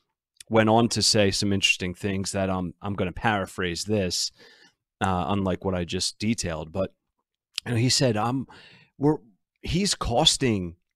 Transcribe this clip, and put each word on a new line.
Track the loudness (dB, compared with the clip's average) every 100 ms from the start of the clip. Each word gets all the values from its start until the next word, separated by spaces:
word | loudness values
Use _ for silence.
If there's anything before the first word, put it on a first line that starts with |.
| _ _ _ _ 0
went | 2 6
on | 4 4
to | 2
say | 2 4 4
some | 2 0
interesting | 2 2 0 -2
things | -6 -4 -4 -4
that, | -2 -2
um, | -2 -4 -6
I'm | -8
gonna | -4 -4
paraphrase | -2 0 0 -2 -4 -4 -4
this, | -2 0 0 -2 -4 _ -20 -20 _ _ _ -6
uh, | -2 0 0
unlike | -2 -2 -2
what | -2
I | -4
just | -4 -4 -4 -4
detailed. | -4 -2 -4 -6 -8
But, | -6 -6 _ _ _ _ _ _ -12 -2
you |
know, | 0
he | 2
said, | 4 2 2
um, | 0 -2 -6 -14 -20 -20 _ -2
we're, | 0 0 -4 _ _ _
he's | -2 0 0 -2
costing | -2 2 2 2 2 0 -2 -10 _